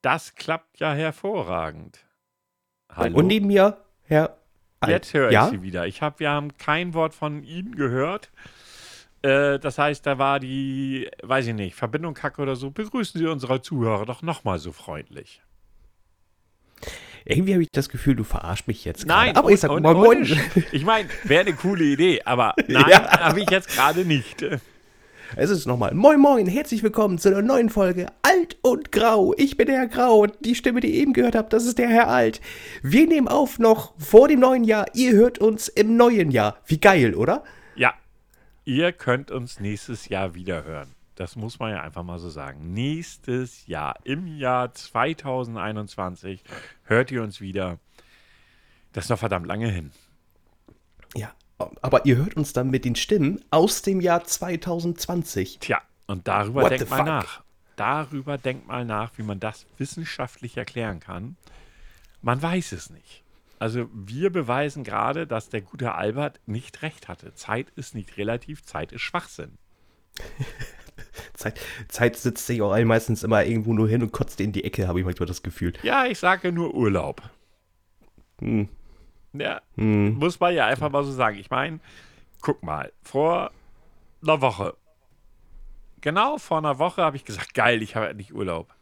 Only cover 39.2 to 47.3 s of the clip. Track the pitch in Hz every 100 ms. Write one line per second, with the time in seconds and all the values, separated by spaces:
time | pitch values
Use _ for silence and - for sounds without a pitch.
39.2 | 143 131 120 - 104 104 - 113 - 98
40.2 | 95 87 92 85 76 80 67 - _ _
41.2 | 92 - 110 - 113 101 76 80 87 87
42.2 | 87 78 69 69 80 95 131 156 170 -
43.2 | - 127 127 - - 80 76 - - 139
44.2 | 180 151 131 127 123 - - 113 135 160
45.2 | 139 127 120 113 95 107 101 - 92 90
46.2 | 95 95 _ - - - _ 110 127 127
47.2 | 110